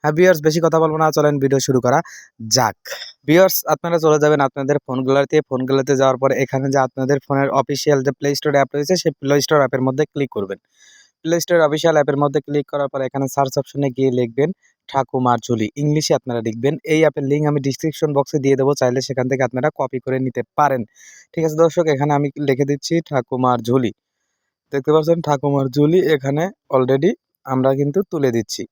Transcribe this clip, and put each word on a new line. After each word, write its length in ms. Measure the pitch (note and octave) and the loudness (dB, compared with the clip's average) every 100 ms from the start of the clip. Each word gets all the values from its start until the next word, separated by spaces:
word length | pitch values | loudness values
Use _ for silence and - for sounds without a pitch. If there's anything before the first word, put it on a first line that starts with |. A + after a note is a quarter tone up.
হ্যাঁ 120 | D3+ D#3 | 0 4
ভিউয়ার্স, 240 | F3+ E3+ D3+ | 4 4 2
বেশি 140 | D#3 | 2
কথা 140 | D#3+ D#3+ | 2 2
বলবো 140 | D#3+ D#3 | 0 2
না, 40 | D#3 D#3 | 0 2
চলেন 180 | D3 D3 | 2 2
ভিডিও 180 | C3+ C3+ - | 2 0 2
শুরু 120 | B2+ | 2
করা 140 | B2 C#3 - - - _ A2+ B2 | 2 0 -2 -16 -20 _ -2 0
যাক। 220 | A#2 - - - - _ - | 0 -2 -16 -16 -16 _ 2
ভিউয়ার্স, 280 | D#3+ F#3+ - - | 4 4 2 -2
আপনারা 240 | D3+ E3+ E3+ | -4 -2 0
চলে 140 | D#3 D3+ | 2 4
যাবেন 180 | D3 D3+ C3+ | 2 2 0
আপনাদের 280 | - C3+ C#3+ - | -2 -2 -2 -2
ফোনগুলোতে, 500 | B2+ C3 C#3 C#3 D#3 D3 | -6 0 0 2 0 -2
ফোনগুলোতে 460 | B2+ C3 C3+ C3+ C3+ | -6 -2 -2 0 2
যাওয়ার 180 | C3+ B2+ | 2 2
পরে 120 | C3+ B2+ | 0 0
এখানে 240 | C3+ C3+ C3+ | -2 -2 0
যে 40 | C3+ C3 | 0 0
আপনাদের 320 | - C3 C#3 _ | -2 -2 -2 _
ফোনের 220 | C#3 C#3 C3+ | -2 0 0
অফিসিয়াল 380 | C3 C#3+ - C#3+ C3+ | -2 -2 0 0 0
যে 60 | C3 | -4
প্লে 100 | C#3 C#3+ | -4 -2
স্টোর 160 | D3+ C#3+ | 0 0
অ্যাপ 120 | C3+ | 0
রয়েছে 200 | C#3+ D3 F3+ | -2 -2 -2
সেই 100 | E3 C#3+ | -2 -4
প্লে 140 | C3+ C#3+ | 0 0
স্টোর 160 | C3+ D#3 | 2 2
অ্যাপের 200 | C3 C3+ C3 | 2 0 -2
মধ্যে 180 | C3 D3+ | -2 -4
ক্লিক 180 | - C3+ A2 | -4 -6 -6
করবেন। 220 | G2 F#2+ _ _ _ _ _ _ | -8 -10 _ _ _ _ _ _
প্লে 140 | D#3+ E3+ | -2 -2
স্টোর 180 | - F3 D#3 | 2 2 2
অফিসিয়াল 280 | D3+ E3 D#3 | 2 2 2
অ্যাপের 220 | D3 C#3 | 2 0
মধ্যে 180 | D3 C#3+ - | 0 -2 -2
ক্লিক 200 | D3 C#3 | -4 -4
করার 160 | D3 C#3 | -6 -6
পর 80 | C#3 C3 | -4 -6
এখানে 180 | C#3 C3+ | -4 -4
সার্চ 200 | - C3+ C#3+ | -2 -2 -2
অপশনে 280 | - C#3 C#3+ B2 | -6 -4 -4 0
গিয়ে 140 | C3+ B2 | 0 0
লিখবেন 320 | A#2+ A#2 D3+ F#3+ _ _ - | -2 -2 -2 -4 _ _ -6
ঠাকুমার 500 | C3+ C3+ C3+ B2+ A#2+ - | -4 -2 -2 0 0 -2
ঝুলি, 200 | A#2 A2 - | -2 -2 -2
ইংলিশে 300 | D3 D3+ D3+ C#3+ | -2 -2 0 -2
আপনারা 220 | - A#2 A2+ | -2 -6 -6
লিখবেন। 280 | A2 C3 E3 - | -2 -4 -4 -2
এই 80 | D#3 | 2
অ্যাপের 200 | D#3 D3 C#3 | 2 0 -2
লিংক 140 | D3 D3+ | 0 0
আমি 100 | D3 C3+ | 0 -2
ডেসক্রিপশন 440 | C3 D#3+ - D#3 C#3+ | -4 -6 -4 -2 0
বক্সে 220 | C#3 D3+ | 0 0
দিয়ে 120 | C3+ C3+ | 0 2
দেবো, 120 | C3+ C#3+ | 2 2
চাইলে 200 | B2+ B2 C3 | 0 0 -4
সেখান 180 | C3 B2+ | -6 -4
থেকে 120 | C3 B2+ | -2 -2
আপনারা 200 | B2+ C#3+ - | -2 -4 -4
কপি 200 | C3+ C3 | -8 -6
করে 120 | - C3 C3 | -6 -4 -4
নিতে 160 | B2 A2+ - | -6 -8 -2
পারেন। 240 | D3 C3+ G#2+ _ - - _ | 0 0 -6 _ -20 -20 _
ঠিক 120 | - D#3+ | -4 -4
আছে 100 | D#3 | 2
দর্শক, 220 | E3 F3 D#3+ | 2 2 0
এখানে 180 | C3+ D3 C#3+ | 0 0 0
আমি 100 | D3 D3 D3 | -2 -4 -2
লিখে 180 | C3 C#3 | 0 0
দিচ্ছি 240 | C#3+ - E3 E3 | -2 -2 -4 -2
ঠাকুমার 500 | C3+ A#2+ B2+ B2+ A#2+ A2+ | -4 -4 -2 0 0 0
ঝুলি। 220 | C3 A#2 - _ _ _ _ _ _ _ | 0 0 -6 _ _ _ _ _ _ _
দেখতে 180 | C#3+ C3+ | -6 2
পাচ্ছেন 240 | D#3 D#3 E3+ D3+ | 2 2 0 0
ঠাকুমার 400 | C#3+ C#3+ C#3+ C3+ B2+ | 0 2 0 0 2
ঝুলি 220 | D3 F3+ D3+ | 2 4 2
এখানে 280 | D3+ C3 C#3+ F3 - _ | 0 0 -2 -2 -6 _
already 360 | C3+ B2+ C3+ E3 E4+ _ _ - | 0 2 2 2 -2 _ _ -6
আমরা 240 | C3 C3 C#3 | 0 0 0
কিন্তু 180 | C#3+ D3 G3+ | 0 -2 -4
তুলে 180 | E3+ C3+ A#2 | -2 0 0
দিচ্ছি। 280 | A2 - F#2+ | -4 -10 -12